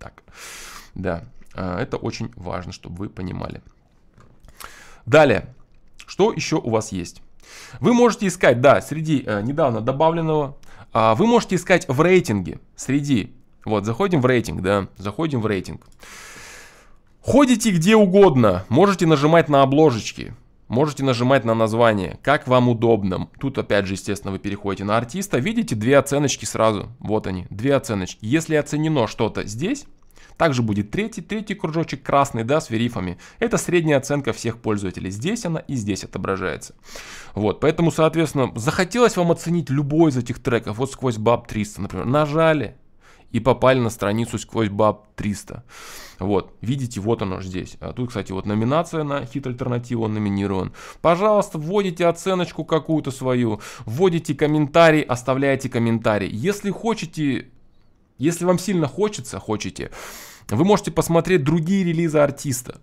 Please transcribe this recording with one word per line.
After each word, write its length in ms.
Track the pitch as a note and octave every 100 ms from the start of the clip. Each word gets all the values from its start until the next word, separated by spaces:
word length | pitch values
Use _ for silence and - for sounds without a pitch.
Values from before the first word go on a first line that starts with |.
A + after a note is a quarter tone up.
так. 240 | - - - - - - - - -
Да, 300 | - F#2 E2+ - - -
а, 240 | - F#2 F2+
это 160 | B2 -
очень 360 | A2 - A2+
важно, 380 | - F2 F2+ F2+
чтобы 240 | - - F2
вы 120 | G#2
понимали. 540 | - F#2 F#2+ - - - _ _ _ _ _ - _ - - - - - -
Далее, 500 | - D3 D3 G2+ - - - - - - -
что 260 | - G#3+
ещё 260 | D#3+ - D#3
у 120 | -
вас 200 | A2 G#2+
есть? 320 | F#2 F2 - - - - - - -
Вы 140 | F#3+
можете 340 | A#3+ A#3+ - G3
искать, 340 | - F3 A#2+
да, 200 | C3+ A#2
среди, 420 | - D3+ D#3 C#3
э, 180 | - G#2
недавно 380 | A2 C#3+ C#3+ A2+
добавленного, 760 | A#2 C3+ D#3+ E3 D#3+ D#3 C#3 - - - -
а, 220 | A#2 A2
вы 120 | A2 A3+
можете 280 | A#3+ -
искать 320 | F#3 - F3 -
в 140 | C3
рейтинге, 580 | E3+ F#3 - G#2 F2 - -
среди, 580 | - - C#3 C#3+ B2 - - _ _
вот, 200 | - G#2+
заходим 360 | G2+ A#2 G3 E3+
в 60 | B2+
рейтинг, 340 | B2 - F2
да, 260 | F2 G2+ F#2 -
заходим 440 | G2 A#2+ D#3+ B2+
в 60 | G#2+
рейтинг. 400 | G2 F2 D#2 - - - - - - - - - - - - _ _
Ходите 500 | - A#3 C#4+ A#3 A3+
где 240 | F3 E3+
угодно, 680 | A3 G3+ G3 G3 C3 A2 F2+ -
можете 360 | A#2+ G3+ F#3 E3+
нажимать 420 | D3+ D3 E3+ D#3
на 140 | C#3
обложечки, 720 | C3+ C#3 D#3 A2+ - - A1 - _ _ -
можете 360 | A2+ D3+ C3+
нажимать 400 | C3+ A#2 B2 C#3
на 100 | A#2
название, 640 | A2+ A2 A2+ A#2 G#2 E2 -
как 260 | - D3 -
вам 200 | B2+ B2
удобно. 600 | A2+ A#2 A2 G2 F2+ D#2+ -
Тут 180 | C3+ B2
опять 300 | - G2+ F#2+
же, 80 |
естественно, 380 | F#2+ - F#2+ G2+
вы 80 | F#2+
переходите 420 | G2+ G2+ G2+ F#2+
на 140 | G2 A2
артиста, 420 | A#2+ F#3 F#3+ C3
видите 380 | C3+ A#3 F#3+ A#2
две 200 | A2 C#3
оценочки 480 | - C#3+ C#3+ -
сразу, 440 | - A2+ A2 G2+ G2+ A#2
вот 300 | - G#2+ G2
они, 180 | F#2 F2
две 260 | G2+ C3 C#3
оценочки. 420 | - G#2 F2+ -
Если 340 | G#2+ D3+ D#3+ D3+
оценено 500 | C#3+ D3 D#3 D3+ G#2+
что-то 400 | - A2 G2+ G#2
здесь, 380 | G#2+ F3+ C#4 - - - - - -
также 260 | E3 B2
будет 280 | A2+ G#2 G#2
третий, 320 | F3+ A3 G#3+
третий 320 | E3 G#3+ G#3+
кружочек 480 | G3 E3+ D#3+ D#3 C#3+
красный, 400 | - C#3+ C3+ A#2
да, 180 | A2+ D3+
с 80 | D#3
верифами. 480 | A2+ A#2+ A2+ F2+ F2 - -
Это 200 | A#3 F#3
средняя 400 | - F3 D#3 C#3
оценка 340 | - C#3+ C3
всех 260 | G#2 A#2 A2
пользователей. 520 | A2+ G#2 F#2+ E2+ F#2
Здесь 360 | G#2 D3 A3+ F3
она 140 | D#3+
и 160 | - C3
здесь 260 | G2+ F#2+
отображается. 720 | - - F2 F#2+ F2+ C#2 - - - - - - -
Вот, 260 | - G#2 -
поэтому, 320 | C#3+ D#3+ E3
соответственно, 580 | D#3+ D#3+ D#3+ D#3 C#3+ B2+ A#2
захотелось 600 | A#2+ F3 F3+ A#3 A#3 F#3
вам 140 | F3
оценить 400 | E3 E3+ E3+ C#3
любой 400 | C3+ C#3 D3+ E3
из 60 | B2+
этих 240 | - A#2+
треков, 360 | - A#2 G2+ G#2+
вот 120 | C3+
«Сквозь 260 | - C3 A2
баб» 300 | A2 A#2+ -
триста, 340 | G#2+ G#2 -
например, 260 | G2 F#2 A2+
нажали 720 | D3 D3+ D3+ D#3+ D#3 G2+ - _ _ _ - -
и 100 | A2+
попали 380 | A#2+ A#2+ B2+ C3
на 120 | A2+
страницу 480 | - G2 G#2+ A#2 A2
«Сквозь 300 | - A2 G#2+
баб» 380 | G2+ G#2+ G#2+ _
триста. 500 | - G#2 F#2+ - - - - - - - -
Вот, 360 | G2 G2 - -
видите, 360 | G2+ C#3 B2 G#2+
вот 200 | G2+ A2+
оно 200 | G2 F#2
ж 60 | F#2
здесь. 300 | F2+ - -
А 120 | E2+
тут, 160 | A#2+ B2
кстати, 240 | G2+ F#2
вот 140 | F#2+ G2+
номинация 580 | G#2 A2+ D#3 F3 E3
на 220 | D3 C#3+ C3
хит 200 | - C3+
альтернативу, 580 | A#2+ B2 A#2+ A#2+ A#2
он 100 | A2
номинирован. 580 | G#2+ G#2 G2 G2+ G2 G2 - - -
Пожалуйста, 560 | D#3 E3+ G#3+ G#3 G3+ D#3+
вводите 480 | D3+ G#3 F#3+ E3+ E3+
оценочку 580 | E3 G3 F#3 F3 -
какую-то 460 | D#3 D#3+ D#3+ D#3 C#3+
свою, 500 | B2+ B2+ B2+ A#2 G#2 - -
вводите 500 | A#2+ A#2+ F#3+ E3 -
комментарий, 680 | C3+ D3+ D3+ D3 E3 E3 D#3
оставляете 680 | - B2 - C3 C#3 C3+ B2+
комментарий. 600 | A#2 A#2 A2+ A2+ G#2 F#2
Если 400 | G#2+ D#3+ G3+ G3+
хотите, 800 | - A3+ A3 E3 - C#3+ A#2+ - - _ _ _ _ _ -
если 300 | C#3 E3 F3
вам 120 | F3+
сильно 280 | G#3+ F3+ D3+
хочется, 520 | - G#3+ G#3+ B2 F#2+
хотите, 520 | - G#2+ - - - - - - - - -
вы 160 | G#2+
можете 260 | F#3 G3+ -
посмотреть 540 | E3 D3+ E3+ F3+ F#3
другие 400 | C#3 E3+ D#3+ G3
релизы 340 | F3 D#3+ E3+ D3+
артиста. 600 | C#3+ - D3 A#2+ - -